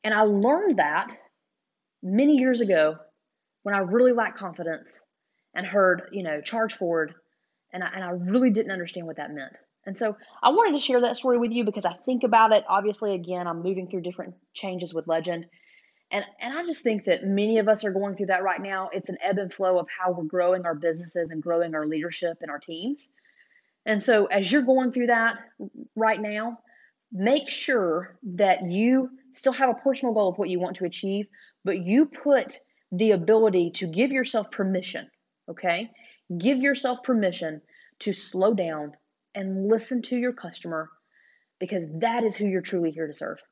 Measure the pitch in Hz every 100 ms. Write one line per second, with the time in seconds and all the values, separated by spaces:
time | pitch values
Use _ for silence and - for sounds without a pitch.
0 | 214 214 214 202 226 320 403 202 147 160
1 | - - _ _ _ _ _ _ _ _
2 | 185 202 285 285 262 240 208 170 156 160
3 | - _ _ _ _ _ 202 202 180 226
4 | 254 233 214 - 196 170 165 156 - -
5 | _ _ _ _ _ - 190 202 185 175
6 | - 196 170 151 - 226 220 - 175 165
7 | 156 - _ _ _ _ _ 180 175 190
8 | 180 180 180 233 254 208 208 190 170 180
9 | 165 160 143 147 135 - _ _ - 190
10 | 220 208 - - 247 339 440 294 277 247
11 | 240 233 262 240 240 233 208 208 180 170
12 | - 254 247 220 220 214 208 190 208 202
13 | 208 185 170 180 175 170 180 190 185 185
14 | 175 175 185 180 _ - 196 180 170 160
15 | 160 160 165 170 170 _ _ _ _ _
16 | _ 208 - _ 240 294 349 302 240 208
17 | 190 170 196 196 214 226 208 214 214 190
18 | 202 190 190 185 190 175 196 190 190 185
19 | 185 190 190 202 185 - 185 180 170 -
20 | 185 175 156 180 175 185 175 156 170 165
21 | 170 175 165 160 170 170 170 156 151 156
22 | 170 - 175 165 160 143 - 165 214 285
23 | - _ _ _ _ _ _ _ - 214
24 | 233 220 202 196 185 285 247 262 254 254
25 | 240 233 226 226 - _ 196 - - 214
26 | 220 202 214 208 226 233 _ _ _ _
27 | _ 185 202 294 - - - 247 180 160
28 | 185 _ 214 175 196 180 180 185 233 262
29 | 254 - _ - 269 240 262 233 277 269
30 | 254 220 196 180 185 180 180 185 180 -
31 | 196 196 208 - _ _ 185 185 175 240
32 | 302 - 294 269 185 - _ _ _ 180
33 | 220 190 165 220 220 185 170 - 175 165
34 | 262 269 247 226 202 - 190 185 - -
35 | - _ _ _ - 170 185 170 226 _
36 | - _ _ 175 208 269 277 277 254 247
37 | - 233 190 175 160 156 _ _ _ _
38 | 214 - - 180 196 208 170 156 147 -
39 | _ _ _ 202 190 190 196 220 226 247
40 | - 247 247 247 170 - 175 160 160 _
41 | _ _ _ _ _ _ 185 190 160 160
42 | 226 233 226 - 208 190 175 185 165 156
43 | 156 147 151 - _